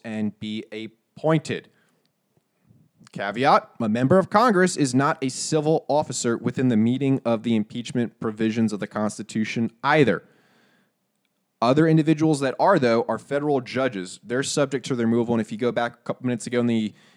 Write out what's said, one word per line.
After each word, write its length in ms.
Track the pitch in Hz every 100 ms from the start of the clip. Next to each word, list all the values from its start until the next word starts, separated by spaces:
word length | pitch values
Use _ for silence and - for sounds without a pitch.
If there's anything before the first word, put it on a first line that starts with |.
| 117
and 340 | 107 107 101
be 240 | 107 107 -
appointed. 960 | 107 110 - _ - 151 160 - 92 - _ _ _ _ _ _ _ _ _ _ _ _ _ -
Caveat, 560 | - 101 104 135 - - -
a 100 | 113
member 300 | 113 135 185
of 100 | 180
Congress 480 | 208 247 185 185 -
is 160 | 143
not 240 | 123 143 -
a 60 | 135
civil 540 | - - 156 151 160 -
officer 480 | 143 151 135 123 117
within 300 | 117 127 127
the 100 | 113
meaning 420 | 113 127 139 135 -
of 160 | 113
the 140 | 117 113
impeachment 640 | 104 120 113 123 117 -
provisions 520 | 117 107 110 110 113
of 80 | 101
the 60 | 104
Constitution 840 | - 107 - 104 113 107 - 113 -
either. 400 | 135 156 123 90 - _ _ _ _ _ _ _ _ _ _ _ _ _
Other 240 | 117 135 160
individuals 540 | 160 156 151 160 147
that 120 | 135 -
are, 180 | 165 190
though, 280 | 123 113 117
are 80 | 113
federal 420 | - 143 147 139
judges. 600 | 123 123 131 98 90 -
They're 200 | 101 123
subject 420 | 139 - 139 139 -
to 100 | 123
the 100 | 117
removal, 260 | 117 117
and 80 | 117
if 100 | 107
you 60 | 110
go 140 | 120
back 220 | 113 120
a 40 | 117
couple 240 | - - 127
minutes 180 | 120 -
ago 140 | 123
in 80 | 120
the 260 | 117 107 - _